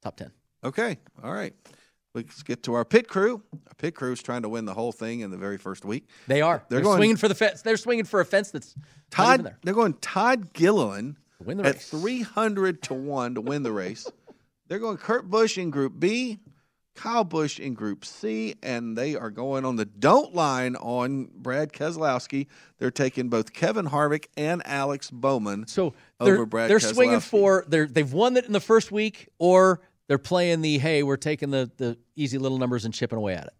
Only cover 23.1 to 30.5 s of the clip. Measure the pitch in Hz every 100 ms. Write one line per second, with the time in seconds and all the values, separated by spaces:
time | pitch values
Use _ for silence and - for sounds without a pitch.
23.1 | 127 127 117 110 - 165 220 170 143 147
24.1 | 151 - - 151 175 - 139 139 143 -
25.1 | 127 135 135 104 101 107 - 180 - _
26.1 | _ 123 190 113 113 113 214 214 226 247
27.1 | 240 - 214 196 190 - 160 151 160 147
28.1 | 139 233 247 247 208 - 226 220 208 214
29.1 | - - _ 175 185 185 180 _ _ _
30.1 | 139 - 180 175